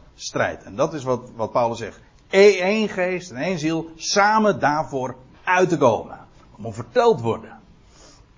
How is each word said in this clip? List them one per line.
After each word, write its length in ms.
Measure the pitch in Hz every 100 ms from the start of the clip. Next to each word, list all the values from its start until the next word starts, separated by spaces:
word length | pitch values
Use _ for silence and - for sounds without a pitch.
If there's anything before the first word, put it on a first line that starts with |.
| - -
strijd. 480 | - 139 98 80
En 120 | - 98
dat 180 | 156
is 100 | 156
wat, 260 | 127 120 - 113
wat 160 | 107
Paulus 260 | 131 120 113
zegt. 220 | 101 - _ _ -
"E-, 300 | 196 208 190
één 300 | 180 220 208
geest 420 | 190 180 180 180
en 60 | 120
één 220 | 165 180
ziel, 300 | 156 165 160 -
samen 640 | - 208 208 214 214 139
daarvoor 560 | 135 151 151 139 127 - - -
uit 260 | - 185 185
te 80 | 156
komen." 420 | 131 104 - - - - - -
Moet 200 | 110 110
verteld 460 | - 247 233 151
worden. 380 | 113 95 - - - - _ - - - _